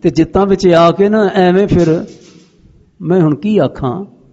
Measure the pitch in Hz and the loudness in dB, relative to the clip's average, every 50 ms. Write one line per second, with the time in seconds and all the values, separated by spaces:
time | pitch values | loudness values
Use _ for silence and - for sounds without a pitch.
0 | - 180 139 151 160 - - 190 196 196 196 180 196 185 170 165 170 170 165 175 | -2 -2 0 0 -2 -2 0 -2 0 0 0 0 2 2 4 4 4 2 2 2
1 | 196 202 214 220 208 196 - 202 185 180 175 190 202 180 147 180 170 160 156 175 | 0 0 2 0 0 0 0 0 0 2 2 2 0 0 0 0 0 0 0 -2
2 | 208 - - - - - - - _ _ _ _ _ _ _ _ _ _ _ _ | -4 -10 -18 -20 -20 -20 -20 -20 _ _ _ _ _ _ _ _ _ _ _ _
3 | - 156 175 185 165 156 147 - - 208 214 196 147 127 - - - 127 120 185 | -6 -2 0 0 2 0 0 -2 -4 -4 -2 0 -2 -2 -4 -6 -8 -6 -6 -8
4 | 202 202 - _ _ _ | -10 -14 -18 _ _ _